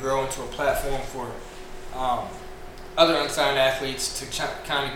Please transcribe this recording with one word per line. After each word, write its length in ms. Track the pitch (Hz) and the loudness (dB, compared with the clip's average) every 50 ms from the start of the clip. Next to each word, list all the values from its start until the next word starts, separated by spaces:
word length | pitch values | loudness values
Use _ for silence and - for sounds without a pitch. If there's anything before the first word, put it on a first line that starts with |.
grow 220 | 131 135 135 135 135 | 0 0 2 2 0
into 180 | - - - | 0 -2 -4
a 40 | - | -6
platform 540 | - - - 143 135 - - - 139 135 127 | -6 -4 0 2 2 2 2 2 0 0 0
for, 240 | - - - 131 120 117 117 - - - - - - - - - - - - 127 | -2 -4 -6 -6 -6 -6 -8 -10 -10 -12 -12 -12 -12 -10 -10 -10 -10 -8 -4 -2
um, 220 | 131 123 120 - - - - - - - - - - - - - - - - | 0 0 0 0 -2 -6 -8 -10 -12 -12 -12 -12 -12 -12 -12 -12 -12 0 6
other 180 | 160 165 165 160 | 6 8 8 8
unsigned 420 | 143 147 147 - 156 143 139 135 131 | 4 2 0 2 2 2 4 6 6
athletes 600 | 131 131 131 - 135 135 131 - - - - - | 6 4 4 2 -2 -2 -2 -2 -2 -4 -4 -4
to 60 | 135 135 | -6 -4
ch-, 340 | - - 151 - - - - | -4 -2 -2 -2 -4 -6 -4
kinda 240 | - 147 139 139 135 - | -2 0 0 0 -2 -4